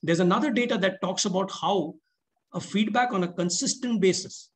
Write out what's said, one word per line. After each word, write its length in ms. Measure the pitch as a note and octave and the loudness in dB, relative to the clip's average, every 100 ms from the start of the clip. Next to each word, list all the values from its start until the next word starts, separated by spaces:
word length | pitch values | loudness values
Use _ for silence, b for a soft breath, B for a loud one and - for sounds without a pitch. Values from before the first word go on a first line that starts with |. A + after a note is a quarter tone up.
there's 200 | D#3 E3 | 2 4
another 280 | F3+ G#3 D4+ | 4 4 2
data 260 | A3 - F3 | 0 0 2
that 220 | F#3+ F#3 | 0 0
talks 240 | F3+ F#3+ G#3 | -4 -2 0
about 260 | F3+ F#3+ | 0 -2
how 420 | - E3 G3 D#3 - _ _ _ _ _ | -4 0 0 -2 -8 _ _ _ _ _
a 60 | F3+ | -10
feedback 540 | - G3 G#3+ G#3 B3 | -4 0 2 2 0
on 120 | G3+ F3 | 0 -2
a 60 | |
consistent 720 | F3 F3+ - C4 - B3 A3+ | -2 -2 -2 -4 -4 -2 2
basis 480 | F#3 F3 - - - | 2 2 -4 -16 -20